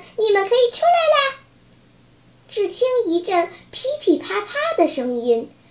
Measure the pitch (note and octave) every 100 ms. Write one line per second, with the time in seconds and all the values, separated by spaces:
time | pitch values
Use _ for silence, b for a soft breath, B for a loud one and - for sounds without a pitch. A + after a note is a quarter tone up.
0 | B - A4 G4+ G4 A#4+ A#4+ - E5+ F5
1 | D#5+ D5+ C5+ C5+ _ _ _ - _ _
2 | _ _ _ _ _ - F#4+ - B4+ B4+
3 | A4 E4+ F4 F4+ E4+ B B - B4+ D5
4 | G#4+ D4+ E4 G4 G#4 C#5+ D#5+ D#5+ D#4+ -
5 | B3 A#3+ A#3+ A3+ - b b